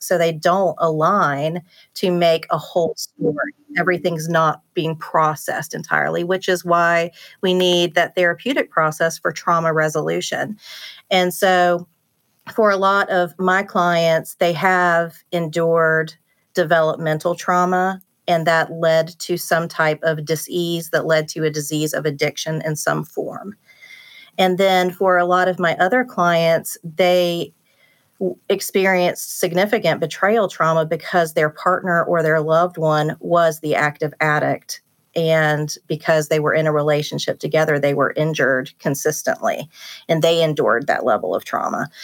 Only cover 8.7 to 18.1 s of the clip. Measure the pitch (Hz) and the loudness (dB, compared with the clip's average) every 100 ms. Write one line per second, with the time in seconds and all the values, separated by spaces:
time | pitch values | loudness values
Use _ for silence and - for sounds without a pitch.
8.7 | - 156 156 165 160 175 156 - 170 165 | 0 -2 0 -4 -2 -6 -4 -2 0 0
9.7 | 156 156 156 156 170 175 - - 214 - | 0 0 -2 -2 -4 -4 -6 -6 -10 -16
10.7 | - - - _ 185 180 175 190 180 175 | -18 -18 -20 _ 0 0 2 2 4 4
11.7 | 175 175 _ _ _ _ _ - - 214 | 2 -4 _ _ _ _ _ -8 0 2
12.7 | 196 196 202 196 185 175 151 185 185 202 | 4 2 2 2 0 0 0 0 0 0
13.7 | 185 175 170 165 160 160 - 175 156 185 | 0 2 2 2 2 -2 -2 0 2 2
14.7 | 185 180 170 170 - _ 175 165 170 165 | 2 4 2 0 -8 _ -6 -4 -2 0
15.7 | 165 160 160 160 - _ _ _ - 156 | 2 2 2 -2 -8 _ _ _ -2 2
16.7 | 170 156 - 160 156 175 170 - 180 180 | 2 2 0 -2 -2 -2 -4 0 0 2
17.7 | 185 185 185 - | 0 0 -4 -12